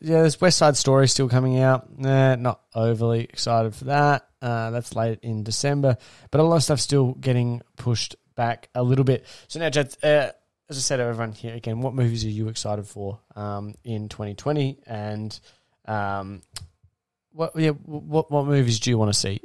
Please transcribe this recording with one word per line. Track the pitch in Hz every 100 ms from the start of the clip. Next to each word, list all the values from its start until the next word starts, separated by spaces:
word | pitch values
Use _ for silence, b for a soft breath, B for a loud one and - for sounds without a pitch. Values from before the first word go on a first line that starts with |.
yeah, | 160 160
there's | 160 -
West | 180 -
Side | 151 139
Story | 135 135 135
still | - 131
coming | 127 131 127
out. | 131 131 - -
Nah, | 135 135 135
not | 123 123 110 _
overly | 113 113 113 117 117
excited | 113 - 120 117 113
for | 104
that. | 131 143 147 139 - _
Uh, | 123 117 113
that's | 120 -
late | 110 113 110
in | 120 107
December, | 107 - 143 143 139 117 B B B
but | 151
a |
lot | 165 165
of |
stuff's | 135 139
still | - 139 127
getting | 131 131 123 120 120 - -
pushed | 123 113 - - _
back | - 117 113 -
a | 123
little | 123 131
bit. | 131 - B B B
So | 156
now, | 160
Jed, | 147 131 -
uh, | 151 151 127 - _ _ -
as | 135
I |
said | - 131
to |
everyone | 120 113 113
here | 104 117
again, | 117 113 113
what | 127
movies | 131 120 113
are | 110
you | 107 110
excited | 110 110 104 101
for, | 101 101 110 _
um, | 107 104 101 104 -
in | 120 110 107
twenty | - 104
twenty? | 98 143 151 135 135 -
And, | 107 107 107 107 - b b b b
um, | - 107 101 98 95 95 _ - - _ _ _ _ _ _
what, | 156 160
yeah, | 160 160
w-, | 143 - 147
what, | 151 156 151
what | 143
movies | 143 143 120 110
do | 127
you | 117
wanna | 107
see? | 104 98 101